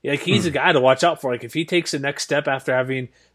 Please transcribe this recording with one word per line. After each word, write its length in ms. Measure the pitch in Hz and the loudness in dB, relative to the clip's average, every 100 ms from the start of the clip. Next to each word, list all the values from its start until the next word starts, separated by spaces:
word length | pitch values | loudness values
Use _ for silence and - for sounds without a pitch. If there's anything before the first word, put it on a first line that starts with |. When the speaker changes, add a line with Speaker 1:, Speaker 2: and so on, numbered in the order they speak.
Speaker 1:
like, 160 | - 143 | -6 -4
he's 260 | 175 190 180 | 0 0 0
a 40 | |
Speaker 2:
Hmm. 40 | |
Speaker 1:
guy 180 | 139 165 | 2 4
to 60 | 156 | 6
watch 240 | 127 131 | 6 4
out 160 | 170 156 | 2 0
for. 100 | 135 | -4
Like, 120 | 123 | -6
if 120 | 120 156 | -6 -6
he 100 | 165 | -2
takes 240 | 175 170 | -2 -2
the 60 | 147 | -4
next 260 | 139 143 | -6 -6
step 240 | - 147 147 | -2 -2 0
after 240 | 131 - 127 | -2 -2 -2
having, 340 | 131 131 123 _ _ | 0 -4 -8 _ _